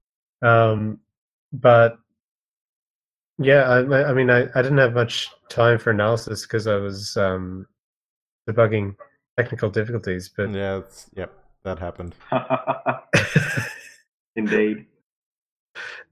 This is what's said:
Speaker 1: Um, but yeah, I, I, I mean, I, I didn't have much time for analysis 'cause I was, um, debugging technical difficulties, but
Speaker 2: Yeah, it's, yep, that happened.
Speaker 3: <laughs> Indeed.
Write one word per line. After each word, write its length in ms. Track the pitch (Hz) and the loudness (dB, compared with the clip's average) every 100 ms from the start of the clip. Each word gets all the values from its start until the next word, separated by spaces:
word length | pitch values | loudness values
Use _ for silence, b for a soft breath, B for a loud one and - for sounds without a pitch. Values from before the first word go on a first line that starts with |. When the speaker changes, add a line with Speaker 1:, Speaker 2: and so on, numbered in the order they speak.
| _ _ _ - 117 | _ _ _ -2 4
Speaker 1:
Um, 520 | 117 113 107 107 107 _ _ _ _ - | 4 4 0 -4 -8 _ _ _ _ -16
but 460 | 127 127 117 117 - _ _ _ _ _ _ _ _ _ _ _ _ _ - | 2 6 8 6 0 _ _ _ _ _ _ _ _ _ _ _ _ _ -2
yeah, 200 | 135 139 | 4 6
I, 160 | 127 123 | 6 2
I, 300 | 131 135 143 | 4 2 2
I 20 | |
mean, 180 | 131 127 | 2 4
I, 120 | 123 131 | 4 2
I 60 | 131 | 0
didn't 160 | 127 139 | 2 4
have 140 | 123 | 2
much 340 | 120 117 - - _ - | 2 -2 -4 -10 _ -8
time 300 | - 117 117 | 2 4 4
for 120 | 117 | 2
analysis 540 | 104 107 117 117 104 - | 0 0 0 -4 -10 -6
'cause 200 | 110 107 | -4 -2
I 100 | 101 | -2
was, 400 | 98 98 104 110 | -4 -10 -8 -2
um, 500 | 98 92 92 92 95 _ _ _ _ _ _ _ - | -2 -2 -8 -12 -16 _ _ _ _ _ _ _ -6
debugging 460 | 117 110 110 98 98 B B _ - | 0 2 0 -4 -10 B B _ -4
technical 320 | 117 117 107 | -4 -2 -4
difficulties, 580 | 110 107 117 98 90 90 | -2 -4 -6 -6 -8 -8
but 220 | - 98 | -8 -6
Speaker 2:
Yeah, 260 | 98 98 95 | -4 -6 -6
it's, 280 | - - - 98 | -10 -20 -20 -14
yep, 160 | 87 _ _ _ | -14 _ _ _
that 140 | 95 87 | -12 -10
happened. 360 | 90 - 87 - - | -10 -12 -16 -16 -6
Speaker 3:
<laughs> 800 | 127 - 131 - - - 135 - - - 151 - B B B B B _ _ _ 113 | -6 -4 -6 -4 -6 -6 -8 -2 -4 0 -2 -2 B B B B B _ _ _ -6
Indeed. 500 | 107 107 107 107 - _ _ _ _ _ _ _ _ - B B B | -2 0 -2 -4 -12 _ _ _ _ _ _ _ _ -18 B B B